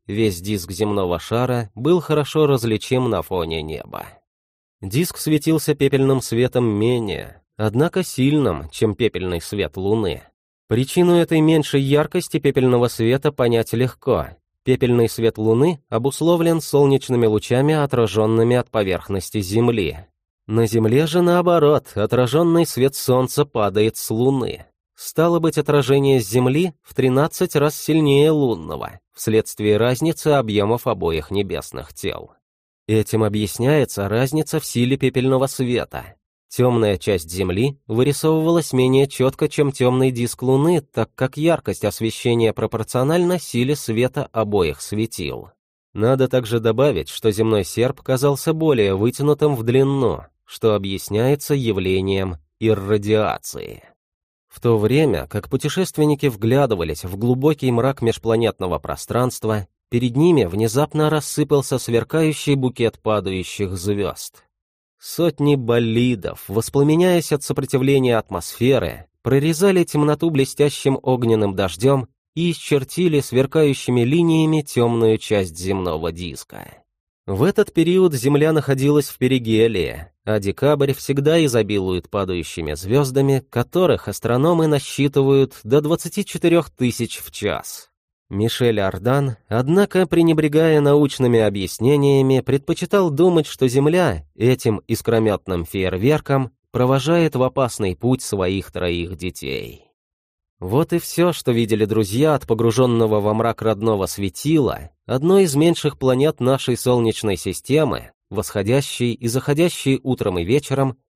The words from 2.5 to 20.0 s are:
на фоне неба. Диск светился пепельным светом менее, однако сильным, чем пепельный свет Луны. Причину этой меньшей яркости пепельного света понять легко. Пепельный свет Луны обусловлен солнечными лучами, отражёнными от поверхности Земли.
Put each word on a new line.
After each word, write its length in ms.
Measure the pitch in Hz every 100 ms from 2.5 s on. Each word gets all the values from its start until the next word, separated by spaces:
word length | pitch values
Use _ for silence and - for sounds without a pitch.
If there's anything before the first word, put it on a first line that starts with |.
| 131 113 107 - 127 123
на 120 | 95
фоне 400 | - 92 82 80
неба. 420 | 78 78 - 50 50 - _ _ _ _ _ -
Диск 380 | 98 123 180 -
светился 580 | 156 151 160 160 - 139
пепельным 460 | 139 135 135 135
светом 440 | - 117 123 127 117
менее, 760 | 104 117 123 104 76 50 - _ -
однако 460 | 107 113 170 190
сильным, 640 | - - 135 151 123 73 78
чем 260 | - 107 98
пепельный 460 | 113 90 92 87
свет 340 | - 104 78 95
Луны. 480 | 98 113 95 - - _ _ _ -
Причину 480 | 113 131 180 175 175
этой 260 | 165 160
меньшей 400 | 156 160 143 139
яркости 580 | 135 143 156 180 - 151
пепельного 480 | 139 139 127 123 120
света 440 | - 113 135 147
понять 420 | 143 120 117 110
легко. 560 | 117 127 - 135 92 - - _ _
Пепельный 440 | - 127 123 120 113
свет 300 | - 113 110
Луны 460 | 110 117 160 156 -
обусловлен 720 | 113 131 - 160 175 170 165
солнечными 680 | - 143 139 135 - 123 113
лучами, 480 | 107 - 123 147 156
отражёнными 800 | 135 123 107 104 107 113 117 123
от 160 | -
поверхности 720 | 113 95 85 - 98 - 107
Земли. 640 | 90 110 120 113 80 76